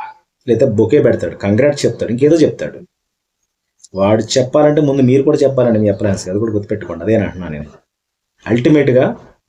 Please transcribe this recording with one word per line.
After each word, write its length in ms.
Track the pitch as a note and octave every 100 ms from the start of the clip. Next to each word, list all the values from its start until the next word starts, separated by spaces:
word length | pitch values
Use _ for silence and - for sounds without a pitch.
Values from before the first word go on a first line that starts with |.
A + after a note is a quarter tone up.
| - - _ _ A#2+
లేదా 200 | A2+ A2+ G#2
బొకే 220 | G#2+ D3 B2
పెడతాడు, 300 | - E2+ -
కంగ్రాట్స్ 380 | G2+ G#2+ D3 C#3+ A#2+
చెప్తాడు, 240 | - -
ఇంకేదో 240 | A#2+ D3 E3
చెప్తాడు. 340 | C3 - F#2 - - _ _ _ _ _ _ _ _ _ _
వాడు 280 | F#2+ G2 A2 -
చెప్పాలంటే 460 | C3 B2 D3+ D3+ D3+ C#3+
ముందు 140 | C3+ B2+
మీరు 120 | C3+ C#3
కూడా 120 | C#3+
చెప్పాలండి 360 | C3+ B2+ A#2+ A2
మీ 60 | G#2
అప్లయన్స్‌కి, 380 | G2 G#2+ F#2+ -
అది 60 | G2+
కూడా 100 | A2+
గుర్తుపెట్టుకోండి. 480 | G#2 G2+ G2+ F2 E2
అదే 100 | F#2+ A2
అంటున్నాను 280 | F2 E2+ E2+ D2
నేను. 140 | D2 - _ _ _ _ _ _ -
అల్టిమేట్‌గా 580 | A#2+ D3+ D3 C3+ B2+ G3 A#3+ - _